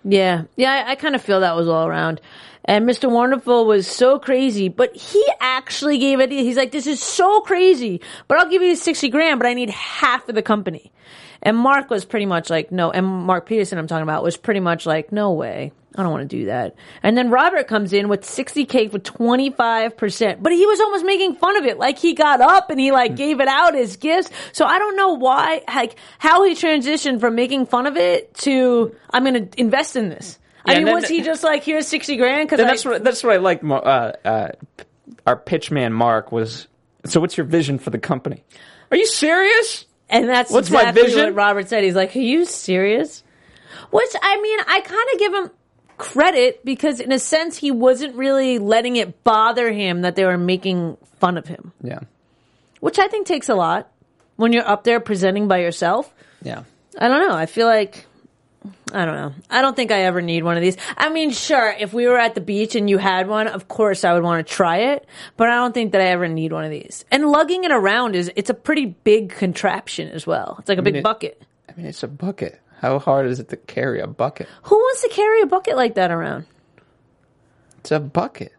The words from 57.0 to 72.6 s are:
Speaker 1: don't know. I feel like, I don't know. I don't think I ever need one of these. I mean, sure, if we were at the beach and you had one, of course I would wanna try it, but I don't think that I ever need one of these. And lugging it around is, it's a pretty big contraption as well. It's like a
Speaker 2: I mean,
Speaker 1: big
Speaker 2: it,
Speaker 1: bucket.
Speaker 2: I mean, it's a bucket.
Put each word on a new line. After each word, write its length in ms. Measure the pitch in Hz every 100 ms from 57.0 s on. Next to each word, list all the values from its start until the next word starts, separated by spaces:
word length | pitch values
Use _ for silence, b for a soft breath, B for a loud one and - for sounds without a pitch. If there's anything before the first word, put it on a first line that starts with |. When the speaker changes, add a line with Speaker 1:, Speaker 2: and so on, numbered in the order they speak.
| 240
Speaker 1:
don't 180 | 277 381
know. 60 |
I 120 | 170 160
feel 200 | - 233
like, 400 | 220 202 - - _ _ _ _ _ 202 190 -
I 120 | 202 165
don't 80 |
know. 180 | 147 147 139 _
I 140 | 247
don't 120 | 269 262
think 140 | 226
I 120 | 208
ever 180 | 185 180
need 240 | 170 170
one 120 | 170 170
of 60 |
these. 140 | 180 185 B B
I 120 | 302
mean, 220 | 320 302
sure, 440 | 233 - 285 220 202
if 160 | 208
we 120 | 220 240
were 120 | 247
at 160 | 226
the 60 | 226
beach 320 | 180 202 220
and 160 | 233 202
you 80 | 196
had 300 | 190 185 185
one, 180 | 214 220
of 220 | 190 -
course 360 | - 214 190
I 80 | 180
would 100 | 175
wanna 200 | 170 170
try 360 | 160 - 170 175 240
it, 140 | 285 _ B B -
but 120 | 226
I 60 |
don't 180 | 240 247
think 200 | 240 220
that 80 | 196
I 40 | 185
ever 200 | 180 175
need 240 | 160 160
one 120 | 160
of 60 | 156
these. 340 | 151 - - -
And 200 | 269 294
lugging 340 | 294 311 370
it 60 | 359
around 440 | 262 196 220 240 185
is, 140 | 175 208
it's 140 | 196
a 40 |
pretty 320 | 226 - 311 247
big 440 | - 220 220 196
contraption 760 | - 190 175 196 190 - - 156
as 160 | 160 165
well. 300 | 147 95 -
It's 100 | -
like 100 | 185
a 20 |
Speaker 2:
I 20 |
mean, 100 | 202
Speaker 1:
big 60 | 143
Speaker 2:
it, 40 |
Speaker 1:
bucket. 380 | 214 220 165 - _ _ -
Speaker 2:
I 40 | -
mean, 100 | 165
it's 160 | -
a 60 | 117
bucket. 520 | 143 180 196 85 -